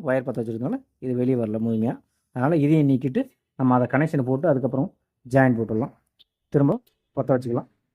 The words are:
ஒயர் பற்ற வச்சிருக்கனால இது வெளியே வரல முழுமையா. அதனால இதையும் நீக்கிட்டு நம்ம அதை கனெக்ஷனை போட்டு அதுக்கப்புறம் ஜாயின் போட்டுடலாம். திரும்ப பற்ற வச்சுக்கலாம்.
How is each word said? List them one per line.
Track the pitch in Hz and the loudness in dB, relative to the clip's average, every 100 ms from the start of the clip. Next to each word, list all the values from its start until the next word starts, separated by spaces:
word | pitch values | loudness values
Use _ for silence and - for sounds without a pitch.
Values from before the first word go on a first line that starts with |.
| 156 | -2
ஒயர் | 131 127 | -2 -2
பற்ற | 120 | -6
வச்சிருக்கனால | 113 113 135 269 - _ 131 | -6 -6 -6 -6 -10 _ -6
இது | 123 | -2
வெளியே | 123 127 | 0 0
வரல | 110 110 113 | -2 -2 -2
முழுமையா. | 110 113 - _ _ _ 127 | 0 -2 -4 _ _ _ -4
அதனால | 135 170 | 0 2
இதையும் | 143 160 143 | 2 4 4
நீக்கிட்டு | 127 131 214 269 _ _ - | 2 0 -4 -6 _ _ -2
நம்ம | 127 127 | 2 2
அதை | 120 | 2
கனெக்ஷனை | 135 160 143 123 | 0 0 0 -2
போட்டு | 135 165 | 0 0
அதுக்கப்புறம் | 131 123 127 185 - _ _ 120 | 0 0 -2 -4 -8 _ _ 0
ஜாயின் | 135 131 117 | 4 4 2
போட்டுடலாம். | 110 110 135 - _ _ _ _ _ | 0 -2 -4 -10 _ _ _ _ _
திரும்ப | 147 143 233 - _ _ 143 | 2 2 0 -6 _ _ -6
பற்ற | 127 131 | 0 0
வச்சுக்கலாம். | 131 123 - _ _ | 0 -6 -6 _ _